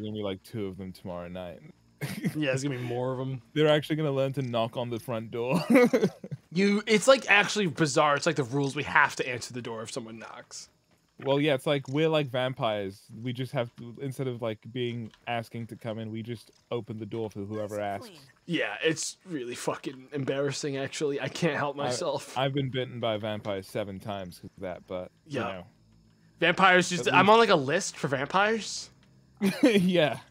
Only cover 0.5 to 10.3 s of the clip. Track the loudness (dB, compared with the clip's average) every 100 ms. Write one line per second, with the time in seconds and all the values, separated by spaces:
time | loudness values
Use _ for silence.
0.5 | -8 -8 -8 -12 -12 -10 -10 -10 -10 -12
1.5 | -14 -20 -20 _ -12 -10 -6 -6 -2 -2
2.5 | 0 -2 -4 -4 -4 -4 -4 -4 -8 -6
3.5 | 2 4 4 2 -2 0 0 0 -2 -2
4.5 | 0 0 -2 -4 -4 -4 -6 -6 -4 0
5.5 | 0 4 6 6 4 2 -2 -12 -14 _
6.5 | 2 4 2 4 4 6 6 6 4 4
7.5 | 2 0 2 2 4 4 4 2 0 0
8.5 | 0 -2 -2 2 4 4 2 -4 -4 -8
9.5 | -8 -8 -8 -8 -8 -10 -12 -14